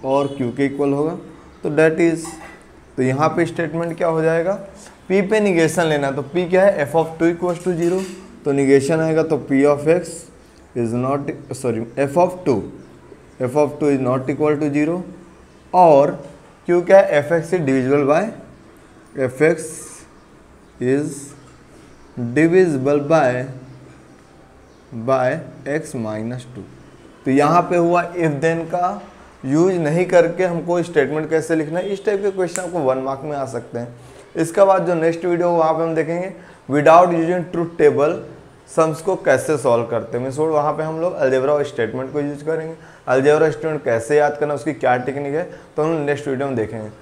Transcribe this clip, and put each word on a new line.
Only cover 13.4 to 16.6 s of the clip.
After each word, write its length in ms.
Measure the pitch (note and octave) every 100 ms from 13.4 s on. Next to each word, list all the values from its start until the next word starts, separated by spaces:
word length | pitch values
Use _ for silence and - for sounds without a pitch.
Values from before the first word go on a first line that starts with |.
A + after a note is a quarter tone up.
f 160 | B2+ C#3
of 220 | D3 D3
two 160 | D3
is 60 | C#3
not 340 | B2 C3 B2+
equal 260 | C#3+ D3+ D3+
to 100 | D3+
zero, 260 | C#3+ D3+ F3 E3+ - - - - - -
और 440 | F3+ F3 C#3 D3+ - - - - -